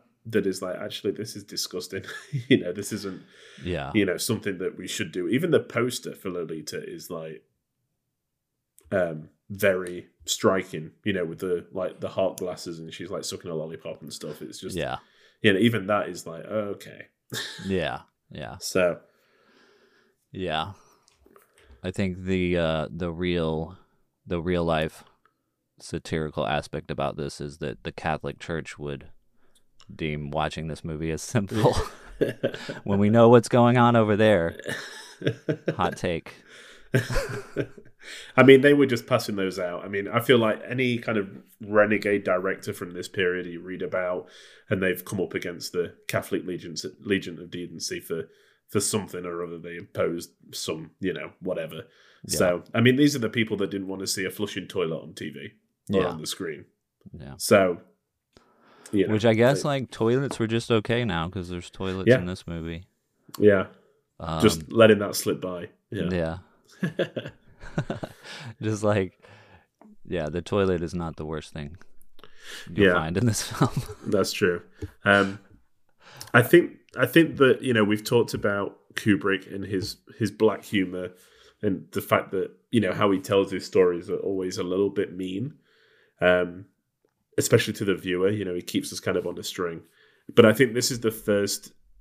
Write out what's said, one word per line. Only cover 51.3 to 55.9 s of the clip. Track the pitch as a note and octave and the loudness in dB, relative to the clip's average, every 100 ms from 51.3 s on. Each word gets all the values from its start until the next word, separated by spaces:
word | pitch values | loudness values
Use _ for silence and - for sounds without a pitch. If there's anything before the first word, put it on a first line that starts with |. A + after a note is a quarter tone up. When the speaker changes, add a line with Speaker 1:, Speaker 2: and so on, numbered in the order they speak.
| - | -10
Speaker 1:
whatever. | F2+ E2+ D#2+ D#2+ - _ _ _ - | -6 -6 -6 -10 -16 _ _ _ -6
Speaker 2:
Yeah. | - | 2
Speaker 1:
So, | F#2 F2 - | 2 2 -2
I | A#2 | 2
mean, | A#2+ B2+ | 4 6
these | D3 C3+ | 4 4
are | |
the | A2 | -2
people | B2 A2 G2+ | -2 -2 -2
that | G2 | -2
didn't | G2 F#2 | -4 -6
want | F#2+ | -8
to | F#2+ | -6
see | - F#2 | -4 -4
a | |
flushing | - G2+ G2+ F2 | -4 -6 -6 -8
toilet | G2 E2+ D#2 | -4 -4 -4
on | D2+ | -10
T | - E2+ | -14 -14
V | C#2 C#2+ _ _ _ - | -12 -18 _ _ _ -2